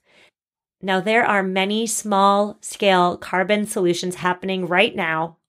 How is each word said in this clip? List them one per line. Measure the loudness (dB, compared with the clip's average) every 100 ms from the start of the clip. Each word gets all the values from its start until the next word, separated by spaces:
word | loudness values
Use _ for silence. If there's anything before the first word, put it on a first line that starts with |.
| _ _ _ _ _ _ _ _
Now, | -2 -2
there | 2 0 2
are | 0
many | 0 -2 0 -2 -2
small-scale | -4 -2 2 4 4 0 -4 -16 -2 2 4 4 0
carbon | -4 -2 0 0 -2
solutions | 0 0 0 -4
happening | -4 -4 -4 -4 -4 -2
right | 2 2 0
now | -4 -2 -4 -10